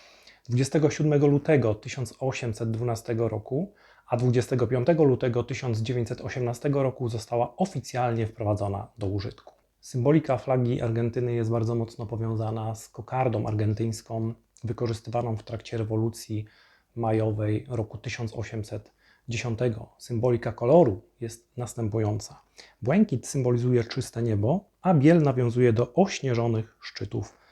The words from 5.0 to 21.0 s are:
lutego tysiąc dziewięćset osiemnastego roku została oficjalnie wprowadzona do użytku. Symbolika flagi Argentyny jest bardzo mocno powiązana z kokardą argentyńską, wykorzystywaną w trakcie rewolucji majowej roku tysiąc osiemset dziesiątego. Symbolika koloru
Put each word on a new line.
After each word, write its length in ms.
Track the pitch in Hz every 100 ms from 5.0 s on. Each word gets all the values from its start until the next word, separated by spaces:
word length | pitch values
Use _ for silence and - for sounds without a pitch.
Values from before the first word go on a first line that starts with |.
lutego 400 | 147 120 127 120
tysiąc 360 | 117 123 127 110
dziewięćset 420 | 110 123 113 -
osiemnastego 640 | - 135 120 120 147 139
roku 260 | 131 - 120
została 460 | 117 - 120 123 -
oficjalnie 680 | 185 135 - 127 123 113 107
wprowadzona 600 | - 104 98 101 98 107 -
do 100 | 98
użytku. 460 | 101 98 - - - _ _
Symbolika 540 | - 127 135 156 151 123
flagi 440 | - 131 120 127
Argentyny 520 | 120 113 117 123 120
jest 180 | 117 110
bardzo 240 | 117 113 120
mocno 300 | 113 - 113
powiązana 720 | 110 113 110 110 113 110 113
z 140 | -
kokardą 560 | - 107 127 127 110 113
argentyńską, 880 | 107 107 107 113 110 - 113 113 117 _ _
wykorzystywaną 720 | 113 110 117 110 - 120 120 107
w 60 |
trakcie 340 | - 110 - 113
rewolucji 680 | 110 110 117 117 - 107 107 _ _ _ _ 117
majowej 720 | 113 110 110 110 107 107 -
roku 280 | 117 107 104
tysiąc 380 | 113 - 113 120
osiemset 560 | 104 113 104 110 - _ _ _ -
dziesiątego. 640 | 117 120 107 123 110 - _
Symbolika 540 | - 117 123 117 123
koloru 500 | - 120 165 135 95